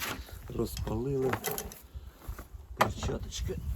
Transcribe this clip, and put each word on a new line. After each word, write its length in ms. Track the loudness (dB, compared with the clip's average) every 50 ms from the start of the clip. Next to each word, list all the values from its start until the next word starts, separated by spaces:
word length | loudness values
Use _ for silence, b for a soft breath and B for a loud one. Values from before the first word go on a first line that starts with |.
| -4 B B B B B B B B -4 0
розпалили. 760 | 2 2 2 2 0 0 2 2 2 2 4 4 4 6 4 4 4 2 0 0 0 -2 -4 -8 -12 B B B B B B B B B B -6 -6 -8 -10 -12 -12 -12 -6 2
Перчаточка, 800 | 4 4 4 4 2 0 0 0 0 -2 -4 -4 -2 0 0 0 0 0 -2 -2